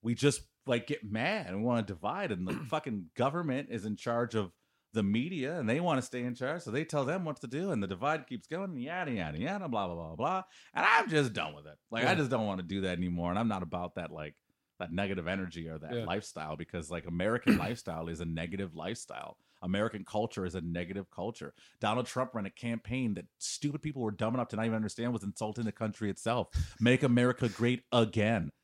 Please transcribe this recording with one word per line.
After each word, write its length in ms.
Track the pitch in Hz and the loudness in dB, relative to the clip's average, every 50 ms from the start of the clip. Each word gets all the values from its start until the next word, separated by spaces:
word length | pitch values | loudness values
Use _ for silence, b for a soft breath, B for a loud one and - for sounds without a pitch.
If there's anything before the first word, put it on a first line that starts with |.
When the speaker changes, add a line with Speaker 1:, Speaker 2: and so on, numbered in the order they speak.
| - 113 | 0 -2
Speaker 1:
we 80 | 120 | 0
just, 280 | - 135 143 131 - - _ _ _ _ | 4 4 4 4 2 -6 _ _ _ _
like, 220 | - 123 120 120 - | 2 2 2 2 -2
get 160 | 143 - - | -6 -6 -4
mad 440 | 107 104 110 123 165 208 220 160 95 | -4 -2 0 0 0 0 -2 -2 -4
and 180 | 92 101 110 | -4 0 2
wanna 180 | 123 123 117 107 | 2 2 2 2
divide, 480 | 95 98 80 - 104 143 190 202 175 | 0 -4 -4 -2 -2 -2 -2 -2 -2
and 160 | 107 90 92 92 | -2 -2 -2 -2
the 60 | - | -2
Speaker 2:
<clears throat> 160 | - 160 117 | -4 -4 -2
Speaker 1:
fucking 420 | - 156 - 139 110 101 87 80 _ | -4 -2 -2 -2 -4 -4 -6 -8 _
government 540 | - 123 139 147 175 175 151 127 131 143 - | 2 2 2 2 0 -2 0 -2 -2 -2 -4
is 140 | - 113 95 | -6 -4 -4
in 120 | 110 104 - | -4 -4 -4
charge 380 | - 127 117 117 120 113 110 | -2 0 2 2 0 2 2
of 180 | 110 101 90 - _ _ _ _ _ _ _ - | 0 0 0 -6 _ _ _ _ _ _ _ 0
the 100 | 110 104 | 2 2
media, 560 | 98 104 113 127 165 190 165 127 139 165 175 | 4 4 2 2 0 -2 -2 -2 -2 -2 -2
and 100 | 131 107 | 0 2
they 120 | 120 151 | 2 2
wanna 200 | 175 175 156 135 | 4 2 2 2
stay 220 | 123 - - 123 120 | 0 -2 -4 -4 -4
in 100 | 123 120 | -4 -4
charge, 280 | - 131 131 156 175 | -2 -2 -2 -2 -4
so 100 | 165 127 | -4 -2
they 140 | 107 135 160 | -2 -2 -2
tell 180 | 160 - 147 135 | 0 0 0 2
them 220 | 123 165 190 180 | 2 0 0 -2
what 160 | 156 147 - | -4 -4 -6
to 60 | - 123 | -8 -6
do, 240 | 120 147 180 202 | -4 -2 0 0
and 120 | 170 113 98 | 0 0 0
the 40 | 92 | 0
divide 380 | 95 87 110 143 156 156 131 | -2 0 0 0 0 0 -2
keeps 220 | - 127 113 - - | -6 -10 -10 -8 -6
going, 240 | 156 175 196 190 | -6 -6 -4 -4
and 100 | 170 131 | -6 -6
yada, 300 | 120 143 170 185 180 151 | -6 -4 -4 -4 -2 -2
yada, 260 | 123 101 85 78 73 78 | -2 -2 -2 -2 -2 -4
yada, 300 | 104 156 196 208 190 156 | -4 -2 -4 -4 -4 -2
blah, 180 | 117 107 98 | 0 0 0
blah, 100 | 87 85 | 0 -2
blah, 200 | 85 82 80 80 | -4 -6 -8 -4
blah. 280 | 80 120 151 185 190 185 B B B B B B | -2 0 0 0 -2 -4 B B B B B B
And 120 | - - | 2 4
I'm 240 | 190 226 - 415 277 | 6 6 6 6 4
just 240 | 160 151 143 123 104 | 4 4 4 4 2
done 200 | - 80 76 73 | -2 -4 -4 -6
with 120 | 73 73 76 | -10 -16 -18
it. 100 | 76 _ _ _ | -20 _ _ _
Like, 140 | 113 117 117 | 0 2 4
I 100 | 143 185 | 4 4
Speaker 2:
Yeah. 0 | |
Speaker 1:
just 160 | 170 147 123 | 4 4 2
don't 160 | 131 120 110 104 | 2 2 2 2
wanna 160 | 98 92 90 | 0 -2 -2
do 160 | 85 95 98 95 | -2 -2 0 0
that 140 | 92 90 85 | 0 0 2
anymore, 340 | 90 90 87 87 85 87 | 0 0 0 0 0 0
and 60 | 90 101 | 2 2
I'm 120 | 117 117 | 2 0
not 140 | 107 95 92 | 0 -2 -4
about 320 | 82 82 90 87 87 _ | -4 -4 -4 -4 -4 _
that, 140 | 95 85 76 | -8 -8 -8
like, 260 | 80 80 76 76 73 _ _ _ _ _ _ _ _ _ | -8 -8 -10 -10 -10 _ _ _ _ _ _ _ _ _
that 140 | 87 82 80 | -8 -4 0
negative 340 | 92 101 98 98 92 82 85 | 0 0 0 0 -2 -2 -2
energy 400 | 95 98 95 90 82 87 80 82 | -2 -2 -2 -4 -6 -8 -8 -8
or 100 | 80 78 | -8 -10
that 180 | 73 78 123 120 | -8 -6 -4 -4
Speaker 2:
Yeah. 80 | 113 | -2
Speaker 1:
lifestyle, 500 | 87 90 104 107 - - 80 78 78 78 | -2 -2 -4 -4 -6 -10 -8 -6 -6 -6
because, 340 | 76 85 - - 87 78 73 | -8 -8 -6 -6 -8 -6 -4
like, 160 | 87 85 78 | -6 -6 -6
American 520 | 85 85 85 92 104 117 123 - - 214 98 | -4 -2 0 2 2 2 2 6 6 6 6
Speaker 2:
<clears throat> 0 | |
Speaker 1:
lifestyle 500 | - 98 120 - - - 82 80 82 85 | 4 -2 -4 -6 -6 -8 -6 -6 -4 -6
is 140 | 82 80 | -6 -4
a 40 | 85 | -4
negative 500 | 82 82 82 82 87 90 98 98 90 80 | -4 -2 -4 -4 -4 -4 -6 -6 -6 -8
lifestyle. 640 | 80 80 90 113 - - - - 67 71 73 - _ b b b b | -8 -6 -6 -6 -8 -10 -12 -10 -10 -10 -12 -14 _ b b b b
American 440 | - 87 92 101 107 113 110 107 92 | -2 0 2 2 2 0 0 -6 -10
culture 400 | - - 107 110 113 - - 95 | -4 -2 -2 -2 0 -2 -2 -4
is 100 | 90 85 | -2 -2
a 60 | 95 | -4
negative 480 | 82 85 85 87 90 85 95 101 95 _ | -4 -2 -2 -4 -4 -4 -4 -6 -8 _
culture. 420 | _ - 90 110 117 - 85 69 - B B B B B | _ -6 -6 -6 -6 -8 -12 -14 -14 B B B B B
Donald 240 | - 104 110 123 123 | 0 2 2 2 0
Trump 280 | - - 127 131 - - | -2 0 -2 -2 0 -2
ran 120 | 117 101 | -4 -4
a 40 | 95 | -4
campaign 640 | - - - 120 117 113 - - 123 131 131 117 101 | -6 -6 -4 -4 -4 -4 -4 -4 -4 -2 0 0 -2
that 100 | 90 - - _ _ | -2 -6 -12 _ _
stupid 420 | - - - - - 147 139 120 | -8 -8 -6 -2 -4 -4 -4 -2
people 220 | - 156 147 135 120 | -6 -6 -4 -2 -2
were 80 | 110 | -2
dumb 240 | 101 - 117 110 120 | 0 0 0 0 2
enough 120 | 127 120 - | 0 -2 -2
to 60 | - | -2
not 100 | 104 110 | 0 0
even 100 | 113 113 110 | 2 2 0
understand 340 | 110 104 - - 117 120 | 0 -2 -2 -2 -2 0
was 120 | 123 107 90 | 0 0 -2
insulting 420 | 101 92 - 113 107 107 - 120 | -4 -4 -2 -4 -4 -2 -2 -2
the 60 | 107 - | -2 -2
country 360 | - 113 110 101 - 110 104 | -2 -2 -2 -2 -2 -2 -2
itself. 380 | 95 - - 117 120 123 95 - B B B B B B | -2 -2 0 2 2 2 0 0 B B B B B B
"Make 240 | 113 120 127 127 - | 6 6 6 8 6
America 460 | 131 120 120 123 123 123 - 127 117 | 6 6 8 8 6 4 4 2 0
great 340 | 98 - 113 120 127 127 - _ | 2 4 4 4 4 2 0 _
again." 600 | - 120 117 107 - 113 101 107 117 104 85 147 - _ | 6 6 6 6 6 4 4 4 4 2 0 -2 -6 _